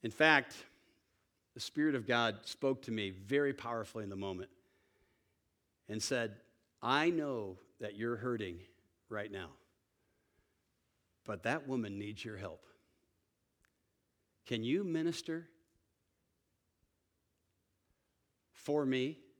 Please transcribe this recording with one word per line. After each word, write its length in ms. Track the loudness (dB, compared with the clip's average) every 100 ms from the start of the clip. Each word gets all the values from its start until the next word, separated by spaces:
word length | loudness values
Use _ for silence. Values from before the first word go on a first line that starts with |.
In 60 | -6
fact, 460 | 6 8 8 6 -12 -18 _ _ _ _ _ _ _ _
the 60 | -12
Spirit 340 | -8 0 2
of 140 | 2 4
God 320 | 4 4 0 -8
spoke 360 | -2 0 0
to 80 | -2
me 200 | -2 -2
very 420 | -6 0 2 2
powerfully 500 | -2 -4 -4 -4 -6
in 60 | -6
the 60 | -4
moment 340 | -4 -4 -8 _ _ _ _ _ _ _ _ _ _ _ _ _ -8
and 140 | -4
said, 360 | 0 0 0 -6 -20 _ _ _
"I 300 | 2 4 4
know 480 | 2 0 -2 -4 -10 -16 _
that 160 | -8 -4
you're 200 | -4 -2
hurting 420 | -2 -2 -4 -6 -14 _ _ _ _
right 220 | -6 -6
now, 180 | -6 -10 -12 _ _ _ _ _ _ _ _ _ _ _ _ _ _ _ _ -8
but 180 | -2
that 240 | 0 0 0
woman 320 | -2 -2 -4
needs 260 | -6 -8 -10
your 120 | -8
help. 280 | -8 -10 -18 _ _ _ _ _ _ _ _ _ _ _ _ _ _ _ _ _ -4
Can 160 | -2
you 200 | 0 0
minister 640 | 0 0 0 -2 -6 -8 -10 _ _ _ _ _ _ _ _ _ _ _ _ _ _ _ _ _ _ _ _ _ _ _ _ _ _ _ _ _ _
for 300 | -14 0 2
me 360 | 4 2 2 -2 -16 _